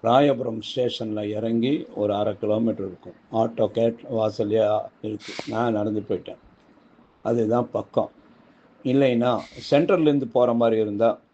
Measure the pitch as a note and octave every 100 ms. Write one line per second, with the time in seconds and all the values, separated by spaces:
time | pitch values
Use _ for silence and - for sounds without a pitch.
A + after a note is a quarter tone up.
0 | A2+ B2 D3 B2 B2 A2+ G#2+ - B2 -
1 | A2 G#2+ G#2 G#2+ A2+ A2+ B2 D3 - -
2 | G#2 G2+ G#2 G2+ G#2 G#2+ A2+ G#2+ F#2+ F2+
3 | - - _ A2+ A2+ A#2 G#2+ A2 A#2 A#2
4 | - A2+ A2 G#2 G#2 A2 G#2+ G#2+ - _
5 | A2 G#2+ - - - A2 A#2+ A2 G#2+ G#2+
6 | G2+ F#2 - - - _ _ _ _ _
7 | _ _ - A#2 A2 A#2+ B2+ - - -
8 | G2+ _ _ - _ _ _ _ - C3
9 | C3+ A#2 B2 A2 - - - C#3+ E3 F#3
10 | D3+ C#3+ B2+ B2 B2 A#2 A#2 A2 G#2+ G#2
11 | A2+ G#2 _